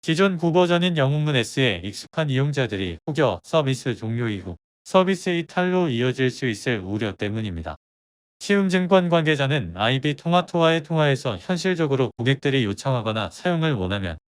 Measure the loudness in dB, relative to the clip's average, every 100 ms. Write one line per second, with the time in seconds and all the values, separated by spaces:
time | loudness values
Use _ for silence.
0 | -2 2 2 2 2 4 4 4 2 2
1 | 2 2 2 0 0 0 0 0 -6 -10
2 | -10 -4 0 0 0 0 -2 -2 -4 -6
3 | -6 0 0 0 0 0 0 -2 -4 -4
4 | -4 -4 -4 -4 -8 -14 _ _ 0 2
5 | 2 0 -2 -4 -4 -2 0 0 0 0
6 | 0 0 -2 -2 -4 -4 -2 -4 -4 -4
7 | -4 -4 -6 -4 -6 -8 -10 -12 _ _
8 | _ _ _ _ 0 2 2 2 4 4
9 | 6 2 2 2 2 0 -2 -2 0 0
10 | -2 -4 0 0 0 2 2 2 0 2
11 | 2 2 -2 -6 -4 -2 -2 0 0 0
12 | 0 0 0 2 2 2 0 -2 -2 -2
13 | -2 -4 -6 -4 -2 0 0 0 -2 -2
14 | -4 -8